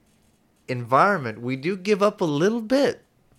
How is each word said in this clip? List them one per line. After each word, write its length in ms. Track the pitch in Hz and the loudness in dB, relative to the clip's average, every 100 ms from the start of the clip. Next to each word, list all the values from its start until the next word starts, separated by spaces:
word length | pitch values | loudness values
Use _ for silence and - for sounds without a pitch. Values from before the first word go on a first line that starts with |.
| _ _ _ _ _ _ - | _ _ _ _ _ _ -10
environment, 720 | 123 113 135 190 190 120 110 | -8 0 4 4 2 -2 -6
we 160 | 123 131 | -6 -4
do 200 | 156 196 | -4 -4
give 260 | 190 202 | -2 2
up 180 | 202 202 | 2 0
a 40 | |
little 360 | 175 143 190 233 | -2 2 0 0
bit 420 | 214 269 262 - _ _ _ | 0 0 0 -2 _ _ _